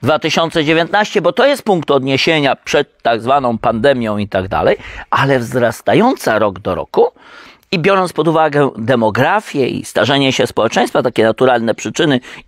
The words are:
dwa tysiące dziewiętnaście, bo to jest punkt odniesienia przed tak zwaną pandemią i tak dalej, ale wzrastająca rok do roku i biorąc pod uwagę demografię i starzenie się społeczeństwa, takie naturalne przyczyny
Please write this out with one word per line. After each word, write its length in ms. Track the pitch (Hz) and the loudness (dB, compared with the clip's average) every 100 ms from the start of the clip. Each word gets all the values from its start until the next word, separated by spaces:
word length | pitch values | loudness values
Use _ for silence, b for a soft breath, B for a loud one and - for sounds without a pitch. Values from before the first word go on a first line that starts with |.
dwa 180 | 123 151 | -2 0
tysiące 460 | 160 170 165 170 147 | 0 -2 0 0 0
dziewiętnaście, 560 | 160 160 202 214 214 | 0 0 -2 0 0
bo 120 | 170 | 0
to 120 | 208 269 | 2 2
jest 180 | 262 | 2
punkt 280 | - 185 143 | 0 0 2
odniesienia 640 | 143 131 135 - 160 139 120 | 0 0 0 0 2 0 -2
przed 460 | - 151 143 _ | -2 -2 -2 _
tak 200 | 120 117 | -2 0
zwaną 360 | 113 143 127 113 | 0 0 0 -2
pandemią 600 | 123 113 135 127 110 104 | -2 2 2 2 -2 -4
i 100 | 104 | -4
tak 200 | 95 95 | -4 -2
dalej, 300 | 78 95 - B B - | 0 0 0 B B -6
ale 300 | - 135 135 | -2 0 0
wzrastająca 1000 | 113 127 117 - - 123 233 330 - 107 | 0 -2 -2 -2 0 2 2 0 -2 0
rok 200 | 107 95 | 0 -2
do 160 | 101 85 | -6 -6
roku 360 | - - 480 B B B B B _ | -2 0 0 B B B B B _
i 80 | 190 | 0
biorąc 340 | 170 196 180 | 2 2 0
pod 140 | - 156 | -2 0
uwagę 440 | 160 156 147 139 - | 2 2 2 0 0
demografię 920 | 113 123 110 104 147 202 - 143 123 | 0 0 2 2 0 0 -2 -4 -2
i 180 | 101 - | -4 -6
starzenie 480 | - 117 139 135 | -2 0 2 0
się 140 | - - | 0 -2
społeczeństwa, 560 | - 107 190 - 170 | 0 0 0 0 0
takie 200 | 127 113 | 0 2
naturalne 520 | 110 110 131 120 113 - | 2 2 2 2 0 -4
przyczyny 440 | - - 160 127 B B | -4 -2 0 0 B B